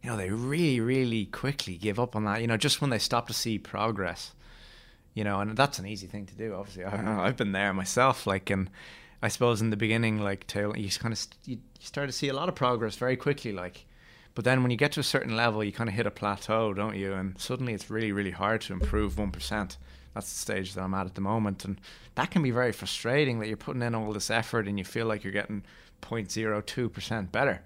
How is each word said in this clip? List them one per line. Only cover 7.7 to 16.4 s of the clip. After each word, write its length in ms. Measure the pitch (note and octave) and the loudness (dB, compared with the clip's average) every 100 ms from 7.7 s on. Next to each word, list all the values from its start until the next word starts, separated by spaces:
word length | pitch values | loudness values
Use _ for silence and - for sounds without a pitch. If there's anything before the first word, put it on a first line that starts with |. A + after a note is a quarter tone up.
myself, 500 | F#2+ F#2 - C3 A#2+ | 2 0 4 6 4
like, 260 | - F#2+ - | 2 0 2
and 200 | G2 F#2 - - - - - | 0 0 -4 -20 -20 -20 -4
I 60 | A2 | -2
suppose 340 | - B2 A2+ | 4 4 4
in 100 | A2 | 2
the 60 | G#2+ | 2
beginning, 440 | A2 A2+ A2+ G#2+ | 2 4 2 2
like, 260 | G2+ G2 - | 0 -2 -4
Taylor, 300 | G#2 G#2 - | -2 -2 -2
you 120 | G2 | -4
kinda 260 | - A#2 A2 | -2 -2 -4
st-, 200 | - - | -8 -12
you, 120 | - A#2 | -10 -10
you 300 | - - - | -12 -18 -8
start 220 | - C#3+ | -4 -4
to 40 | |
see 160 | B2 C#3+ | -2 -2
a 40 | |
lot 160 | C3+ F3 | 0 -2
of 60 | |
progress 400 | F3+ B2+ A#2+ A2 | 2 2 4 0
very 220 | - B2 C3 | 0 0 2
quickly, 340 | D3 C#3+ A#2+ | 2 0 -2
like, 340 | G2 F2+ - - - - - - - | -6 -8 -10 -20 -20 -20 -20 -12 0
but 80 | |
then 180 | A#2 C3 | 4 6
when 80 | B2 | 4
you 60 | A#2 | 4
get 160 | C#3+ | 2
to 80 | - | 2
a 20 | |
certain 320 | C#3 C#3 A#2+ | 2 2 2
level, 300 | A2 A#2 G#2+ | 2 2 2
you 80 | G#2 | -2
kinda 180 | G2 A#2 | 0 -2
hit 160 | G2+ G#2+ | 0 -2
a 60 | |
plateau, 600 | - G#2 G2+ | 0 -2 -2